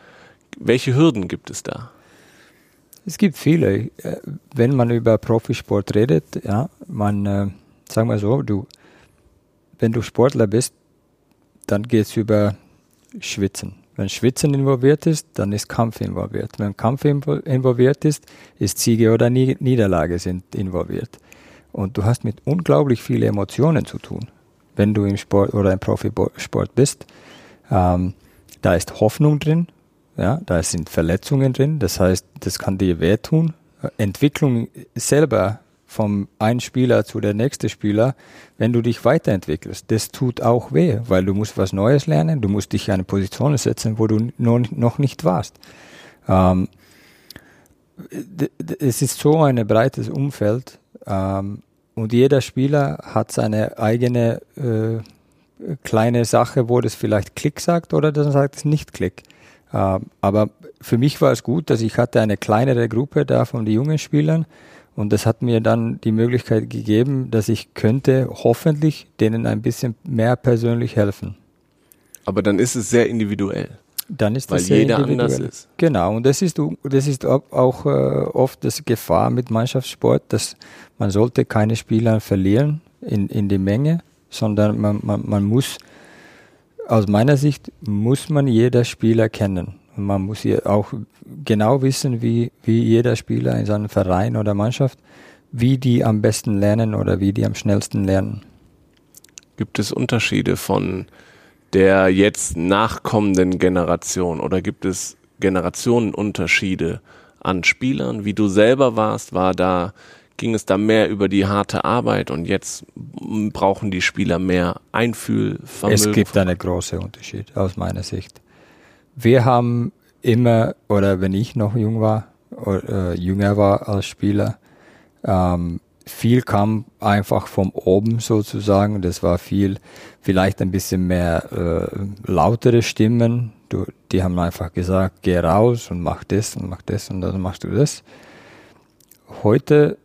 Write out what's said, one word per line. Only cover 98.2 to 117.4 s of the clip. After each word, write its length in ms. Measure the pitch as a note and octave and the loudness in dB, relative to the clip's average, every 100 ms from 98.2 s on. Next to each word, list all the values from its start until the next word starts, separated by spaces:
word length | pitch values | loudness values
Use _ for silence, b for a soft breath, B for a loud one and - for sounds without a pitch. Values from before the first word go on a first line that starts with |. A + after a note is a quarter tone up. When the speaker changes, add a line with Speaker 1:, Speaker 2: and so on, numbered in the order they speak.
| G#2 G#2 - _ _ _ _ _ _ - - - - - | -2 -6 -14 _ _ _ _ _ _ -20 -20 -20 -16 -10
Speaker 1:
Gibt 240 | - - | -6 -4
es 120 | G#2+ | -4
Unterschiede 640 | - B2 A#2 - B2+ G#2+ F#2 | -4 -2 0 0 0 0 -2
von 480 | - G2 F#2+ F#2 - b b b b b _ | -2 -2 -2 -6 -10 b b b b b _
der 360 | F#2+ F#2+ F#2+ F#2+ | 4 6 6 6
jetzt 460 | F#2+ G2+ - - E2 | 6 4 2 -6 -2
nachkommenden 1000 | F2 G2 A2+ - - A2 G#2 F#2 F#2 F2+ | 0 2 2 -2 -2 0 2 2 2 2
Generation 800 | F#2 F2+ E2 E2+ - F#2+ F2 D#2+ | 0 0 0 -2 -4 -4 -4 -4
oder 220 | D2+ F#2 | -4 -4
gibt 240 | F#2 - F#2+ | -4 -6 -6
es 320 | F2+ - - _ - | -6 -8 -16 _ -4
Generationenunterschiede 1600 | G2 F#2 E2+ - B2 A#2+ G#2+ - G#2 F#2+ E2 - G2 F#2 E2 - b b b b | 0 0 -2 -4 0 0 0 -2 -4 -4 -2 -2 0 -2 -4 -6 b b b b
an 240 | - F#2 | -4 -2
Spielern? 640 | - - B2+ C#3 B2+ A2+ G#2 | -2 -2 -2 -2 -4 -4 -4
Wie 80 | |
du 140 | G#2 G#2 | 0 2
selber 480 | F#2+ A2 C3 C3 A2+ | 4 4 6 2 2
warst, 380 | G#2+ A2 - | -2 -2 -4
war 200 | F2+ F#2 | 0 0
da 400 | F#2 F#2 F2+ F2 B B B B - | 2 0 0 -2 B B B B -8
Ging 180 | A#2 G#2+ | -4 -4
es 100 | - | 0
da 120 | F#2+ | 0
mehr 320 | G#2+ A2 E2+ | 2 2 2
über 200 | G2+ G2 | 0 0
die 160 | G2 G2 | 2 2
harte 400 | G2+ G2+ - - | 0 -2 -4 -2
Arbeit 460 | A#2+ A#2 G#2 - | 0 0 -2 -2
und 140 | D2 F2 | -6 -4
jetzt 400 | F#2+ - - - - | -4 -4 -14 -16 -18
brauchen 960 | A2+ - - G#2+ G#2+ - G2 G2 G#2+ | -18 -14 -8 -4 -4 0 0 0 -4
die 100 | F#2 | -4
Spieler 380 | - - F2+ F2 | -4 -2 -2 -2
mehr 420 | F#2 F2+ F2 - - | 0 0 0 -4 -6
Einfühlvermögen? 1200 | - A#2+ A2 - A2 G#2 G2+ - - G#2 G#2 G#2+ | -2 -2 -2 -4 -2 -2 -6 -12 -6 0 2 2
Speaker 2:
Es 60 | G#2 | 2
gibt 200 | G2+ G#2 | 2 2
einen 220 | F#2 F2+ | 0 -2
großen 420 | F#2 F2+ - E2+ | -4 -4 -4 -8
Unterschied 560 | F#2 - - G2+ | -10 -14 -14 -14